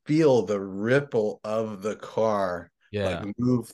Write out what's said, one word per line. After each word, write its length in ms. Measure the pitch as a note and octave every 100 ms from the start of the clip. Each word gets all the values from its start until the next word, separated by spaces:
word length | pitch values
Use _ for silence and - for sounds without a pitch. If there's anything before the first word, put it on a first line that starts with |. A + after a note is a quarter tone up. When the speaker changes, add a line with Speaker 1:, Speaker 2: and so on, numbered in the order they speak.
| -
Speaker 1:
feel 360 | D3+ D#3 B2
the 180 | G#2 G2+
ripple 800 | G2 F#2+ A2 C3+ C#3+ A#2 G#2 -
of 380 | G#2+ A2 A2 G2+
the 140 | G#2 G2
car, 760 | - - A2 G#2 F#2+ F2 E2+ _ _
Speaker 2:
Yeah. 300 | G2+ F#2+ F2
Speaker 1:
like, 120 | G2+ G2+
move 340 | B2 B2 A2